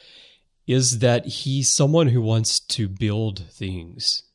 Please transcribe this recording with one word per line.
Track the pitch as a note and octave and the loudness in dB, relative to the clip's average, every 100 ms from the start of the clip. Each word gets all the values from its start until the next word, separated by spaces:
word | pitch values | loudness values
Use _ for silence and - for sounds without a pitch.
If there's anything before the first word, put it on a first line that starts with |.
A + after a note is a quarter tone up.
| - - - _ _ _ - | -20 -20 -20 _ _ _ 0
is | B2+ B2+ A#2 | 2 2 2
that | B2 A#2+ - | 2 2 -2
he's | - C#3 C3+ B2+ | -8 -4 -2 0
someone | - C#3+ D#3+ D3+ | 2 4 4 4
who | A#2+ | 2
wants | A2 A2+ A2 - | 2 2 2 -2
to | - - G#2 | -4 -4 -4
build | F#2+ G#2+ G#2 A2 G2 E2 | -2 -2 0 -2 -6 -12
things | - G2 F#2 E2 F2 - - - | -10 -8 -8 -12 -6 -4 -4 -8